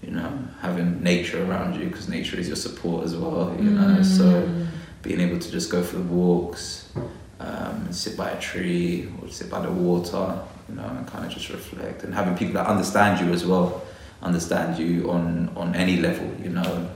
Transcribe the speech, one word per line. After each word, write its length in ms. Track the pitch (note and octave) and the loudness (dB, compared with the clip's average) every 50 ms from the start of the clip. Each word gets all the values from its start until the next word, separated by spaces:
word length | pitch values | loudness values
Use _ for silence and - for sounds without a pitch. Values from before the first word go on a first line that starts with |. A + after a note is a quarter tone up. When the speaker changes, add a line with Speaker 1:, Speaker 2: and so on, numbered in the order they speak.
| - | -10
Speaker 1:
you 60 | F3 | -6
know, 180 | - - E2 D#2+ - - - - - - | -6 -6 -6 -6 -6 -8 -8 -10 -12 -8
having 400 | - F2+ F2+ F2 F2 F2 F2 F2 | -6 -4 -2 0 2 0 0 2
nature 380 | F2+ F2+ F2+ F2 - - - E2+ F2+ F#2 | 2 2 2 2 2 -2 -2 -2 0 0
around 320 | F#2 F#2 F2+ F2+ - - | 0 -2 -2 -2 -2 -2
you, 80 | - - | -4 -4
'cause 180 | - - - F2+ | -6 -6 -8 -6
nature 280 | F2+ - - - - - | -4 -4 -4 -4 -4 -4
is 80 | F2 - | -4 -4
your 80 | C#2+ | -4
support 480 | - - - - - - F2 E2+ - E3 | -4 -6 -8 -10 -6 -4 -2 -2 -2 -2
as 100 | E3+ E3 | -4 -4
well, 400 | - - D#3+ D#3+ F3+ F3 F3 F3 F3 | -2 -4 -2 0 0 0 0 0 2
you 100 | G#3 G#3 | 4 4
know, 320 | G#3 G3+ G3+ G3 G3 F#3+ | 6 6 8 8 8 8
so 220 | F#3+ F#3+ F#3 F#3 F#3 | 8 8 8 8 8
Speaker 2:
Mm. 420 | F3+ F3+ F3 - F3 E3+ E3+ E3+ - - - - - - - | 8 8 8 6 2 0 -2 -2 -4 -4 -8 -12 -14 -18 -12
Speaker 1:
being 180 | - - - F3 | -6 -4 0 0
able 180 | F3+ F3+ F2 F2 | 2 0 0 -2
to 120 | - - | -4 -4
just 200 | - F2 E2 - | -4 -4 -4 0
go 100 | F2+ F2+ | 0 0
for 160 | F2+ - E2 | 0 0 -2
the 60 | F2 | -4
walks, 840 | F2+ F2 F2 F2+ F2+ F2+ F2 F2 - - - - - - - - - - - A#2 - - - - - - - - | -2 0 2 4 6 6 4 4 2 -2 -6 -8 -10 -10 -10 -12 -12 -10 -8 -8 -8 -8 -10 -14 -18 -20 -16 -14
um, 420 | - - A2 A2 - - - - - | -12 -10 -8 -6 -6 -6 -6 -6 -6
and 80 | - F2 | -6 -6
sit 220 | - - - - | -6 -6 -6 -6
by 140 | - G2+ - | -4 -4 -4
a 60 | - - | -4 -6
tree 680 | - - - F#2 F#2 F2+ F2 F2 F2 E2+ F2 F2 - - - - | -6 -6 -4 -2 -2 0 0 0 0 0 0 -2 -4 -6 -10 -12
or 60 | - - | -12 -12
sit 180 | - - - F2+ | -10 -10 -10 -6
by 120 | F#2 F#2 | -6 -4
the 100 | F2 F2 | -2 -2
water, 560 | F2+ F2+ F2+ F2+ F2+ F2 F2 - - F#2+ F#2 F#2 F2 F2+ - - - - - - | 0 2 4 4 4 2 2 -2 -2 -2 -2 -2 -2 -6 -8 -10 -14 -16 -14 -12
you 60 | G#2+ | -12
know, 140 | - G#2+ A#2 B2+ B2+ | -10 -8 -8 -8 -8
and 80 | B2+ - | -10 -10
kinda 180 | - - - - | -10 -10 -8 -8
just 220 | - - - - | -8 -10 -10 -10
reflect, 520 | - - - - - - - - - - | -10 -10 -10 -12 -12 -10 -8 -8 -8 -10
and 100 | - - F#2 | -8 -6 -2
having 200 | G2+ G2 F2+ F2+ | -2 0 0 0
people 200 | - G#2+ F2 - | 0 -2 -2 0
that 120 | F#2 - | 0 2
understand 540 | F#2+ G#2 G2 F2+ - - G#2 G2+ G2+ F#2 F2 F2 | 2 2 2 2 2 4 4 6 6 6 4 2
you 80 | F2 | 2
as 120 | F2 F2 F2 | 2 2 4
well, 340 | F2 F#2 F2+ F2 F2 - - - - - - - - - - | 4 4 4 4 2 0 -4 -8 -12 -14 -16 -18 -20 -18 -10
understand 540 | - F2+ F2 E2+ E2 - F2 E2+ E2+ E2+ E2+ | -2 0 0 0 2 0 0 0 0 0 -2
you 320 | E2 D#2+ E2+ F2 E2+ - - | -2 0 0 2 2 2 2
on, 400 | F2+ F2 E2+ E2+ E2+ E2 E2+ - - | 2 2 2 2 0 0 0 -2 -2
on 180 | - F2 F2 F2 | -4 -2 -2 0
any 220 | F2+ F2+ F#2 F2+ F2 | 2 4 4 4 4
level, 280 | E2 - - - - - - - | 2 2 0 0 -4 -6 -6 -6
you 80 | - F#2 | -6 -4
know 360 | E2+ F2 F2+ F#2+ F2+ F2 F2 F2 F2+ | -2 0 0 0 0 -2 -4 -6 -8